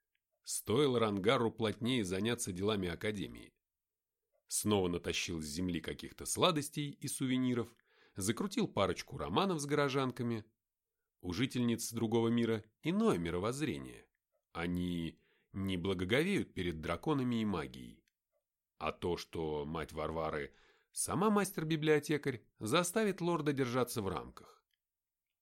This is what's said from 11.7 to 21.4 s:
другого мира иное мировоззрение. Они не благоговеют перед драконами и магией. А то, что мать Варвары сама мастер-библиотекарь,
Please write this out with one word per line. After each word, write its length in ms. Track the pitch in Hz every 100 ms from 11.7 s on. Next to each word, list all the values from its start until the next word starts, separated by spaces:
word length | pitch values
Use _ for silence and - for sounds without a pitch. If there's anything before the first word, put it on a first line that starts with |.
| 113 -
другого 380 | 113 113 117 113
мира 340 | 120 113 110 - _
иное 360 | 156 202 226 92
мировоззрение. 920 | 82 87 107 135 151 71 65 - - _ _ _ _
Они 640 | 85 87 87 90 85 82 - _ _ _
не 240 | 95 95 92
благоговеют 760 | 95 90 92 123 180 180 -
перед 280 | - 87 78
драконами 600 | 156 160 156 143 123 117
и 40 | 107
магией. 580 | 90 67 64 - - _ _ _ _ _ _ _ -
А 120 | 78
то, 260 | - 90 82
что 480 | - 85 78 76 73
мать 280 | 80 73
Варвары 600 | 80 78 80 78 76 69 - - _ _
сама 380 | - - 113 214
мастер-библиотекарь, 1120 | 208